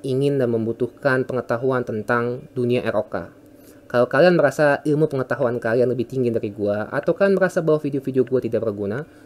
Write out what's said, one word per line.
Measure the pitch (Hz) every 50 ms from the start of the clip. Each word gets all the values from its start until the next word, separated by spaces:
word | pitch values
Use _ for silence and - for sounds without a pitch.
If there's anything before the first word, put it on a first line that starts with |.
| -
ingin | 135 127 131 143 143 143
dan | 139 127 120 117
membutuhkan | 113 110 113 113 - 123 117 - - - 139 131 131 127
pengetahuan | - 131 123 - - 120 117 135 131 131 127
tentang | 123 - 110 107 104 - 123 120 117 120 123 131 151 - -
dunia | 131 123 120 123 123 -
R | 113 104
O | 104 107 -
K. | - 92 87 - - - - - - - - - - - - -
Kalau | - 120 123
kalian | - - 135 165 180 175
merasa | 160 147 135 - - 151 143 143 - -
ilmu | 151 147 151 156 151
pengetahuan | 143 135 127 - 127 139 139 117 120
kalian | 117 - 113 113 127 120 127
lebih | 120 127 113
tinggi | - 131 135 123 120
dari | 113 113 - 107 101
gua, | 107 101 101 104 104 107 - -
atau | 139 - - 165
kalian | - 196 196 196 185
merasa | 190 175 - 185 160
bahwa | 156 156 151
video-video | 151 143 135 139 139 139 131 131 123 -
gua | 131 123 120
tidak | 113 117 107 110 110
berguna, | 104 101 104 98 104 135 160 - - - -